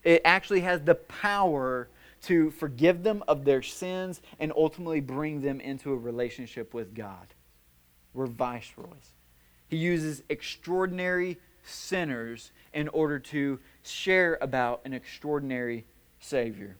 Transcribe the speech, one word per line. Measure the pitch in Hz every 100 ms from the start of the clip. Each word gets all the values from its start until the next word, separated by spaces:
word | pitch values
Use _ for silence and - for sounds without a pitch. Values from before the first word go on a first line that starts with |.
| 170
it | 170
actually | 165 185 - 196
has | 180 175
the | 147
power | 160 - - 208 202 185 143 127 127 120 - - _
to | - 175 156
forgive | - 151 120 165 175
them | 202 208 -
of | 147
their | 135 135
sins | - - 185 185 185 175 - -
and | 156 151
ultimately | 156 170 170 156
bring | 135 131 151 147
them | 139 135
into | - 135 143
a | 131
relationship | 117 120 123 120 120 - 113
with | 117 101
God. | 117 104 92 92 _ _ _ _ _ _ _ _
We're | 127 131
viceroys. | 117 123 120 - - - - _ _ _ _ _ _ _
He | 160
uses | 170 175 156 143 -
extraordinary | 147 - - - 185 185 180 180 180 180 175 _ _
sinners | - - - 185 160 123 117 117 - _ _
in | 151 151
order | 156 156 147
to | - 151 139 131 - _
share | - - 190 185 175 160
about | 139 131 123 120
an | 135
extraordinary | 127 - - 147 147 139 127 120 117 - _ _ _
Savior. | - 139 117 101 98 92